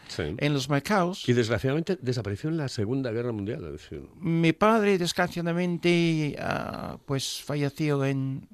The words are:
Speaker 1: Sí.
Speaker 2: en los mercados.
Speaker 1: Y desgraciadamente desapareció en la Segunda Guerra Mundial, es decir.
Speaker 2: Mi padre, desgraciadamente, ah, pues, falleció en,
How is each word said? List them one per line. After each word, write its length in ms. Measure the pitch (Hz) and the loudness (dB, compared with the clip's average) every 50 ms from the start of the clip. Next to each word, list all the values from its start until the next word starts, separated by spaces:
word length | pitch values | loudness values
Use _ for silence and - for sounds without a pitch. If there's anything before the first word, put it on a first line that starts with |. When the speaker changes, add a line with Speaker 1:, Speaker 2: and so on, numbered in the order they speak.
| - - | -18 -10
Speaker 1:
Sí. 160 | - - 90 73 87 - | -6 -4 -4 -4 -2 -2
Speaker 2:
en 160 | - 147 147 | 0 0 0
los 160 | 139 127 135 | 0 0 0
mercados. 580 | 147 139 - - 208 202 175 175 185 - - - | 0 0 0 2 2 2 2 0 -2 -2 0 2
Speaker 1:
Y 60 | 123 | 4
desgraciadamente 640 | 120 120 107 117 104 - 131 139 156 165 - 190 - | 4 4 2 2 0 0 0 0 0 0 -2 -2 -4
desapareció 480 | - 120 123 120 107 101 101 98 - 156 | -2 -4 -2 -2 -2 -4 -4 -4 -4 -4
en 60 | 160 | -2
la 140 | 165 147 127 | -2 -4 -4
Segunda 420 | - - 104 101 131 139 135 123 | -4 -2 -2 -2 -2 -2 -2 -2
Guerra 220 | 110 117 120 123 117 | -2 -2 -2 -2 -4
Mundial, 320 | 107 98 101 120 - - | -4 -4 -4 -6 -6 -8
es 60 | 78 71 | -10 -10
decir. 340 | 85 - - 82 73 67 - - - | -12 -12 -12 -12 -12 -12 -14 -14 -6
Speaker 2:
Mi 320 | 170 165 165 165 165 165 156 | -2 0 2 4 4 4 4
padre, 440 | - 202 214 226 226 208 202 202 180 175 165 - - 180 175 - 175 170 170 165 | 4 4 4 6 6 4 4 2 2 2 0 0 0 0 0 -2 -4 -2 -2 0
desgraciadamente, 800 | 170 180 180 175 160 - 175 175 170 170 170 160 156 151 147 - - | 0 0 0 0 0 2 4 4 6 4 4 4 2 0 0 -2 -4
ah, 580 | - - - - - - - - - - - - - | -4 -4 -2 -4 -4 -6 -6 -8 -8 -8 -10 -10 -8
pues, 360 | - 139 135 127 - - - - | -4 -4 -4 -4 -4 -6 -8 -6
falleció 600 | - 143 151 143 139 139 - 160 151 147 139 135 | -4 -2 -2 -2 -2 -2 0 0 0 2 2 2
en, 420 | 135 139 135 135 135 135 139 - - | 2 0 0 -2 -2 -4 -6 -10 -14